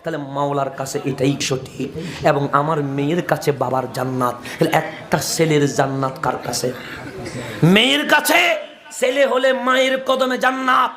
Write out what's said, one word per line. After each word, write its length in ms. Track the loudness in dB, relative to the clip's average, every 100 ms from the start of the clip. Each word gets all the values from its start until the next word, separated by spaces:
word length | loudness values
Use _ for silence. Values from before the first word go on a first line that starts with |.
তাহলে 120 | -6 -6
মাওলার 540 | -6 -2 0 0 -2
কাছে 300 | -4 -6 -4
এটাই 320 | -4 0 0 2
সঠিক।" 840 | -2 -4 -4 -8 -8 -8 -10 0 2
এবং 220 | 2 2
আমার 300 | 0 2 0
মেয়ের 400 | -2 -2 0 0
কাছে 300 | 0 0 0
বাবার 400 | 0 0 -2 -2
জান্নাত। 420 | -4 -4 0 -2
তাহলে 420 | -2 -12 -2 2 2
একটা 420 | 0 -10 -2 -2
ছেলের 560 | -2 0 2 4 2
জান্নাত 440 | 2 0 0 -4 -2
কার 160 | -4 -4
কাছে? 280 | -6 -4 -4 -6 -12 -14 -14 -12 -10 -10 -10 0
মেয়ের 460 | 4 6 4 2 4
কাছে। 480 | 4 4 4 4 0 -6 -18 -16 -2
ছেলে 260 | 0 4 2
হলে 260 | 4 2
মায়ের 520 | 2 2 2 2 2
কদমে 340 | 0 0 0 2
জান্নাত 520 | 0 0 2 2 2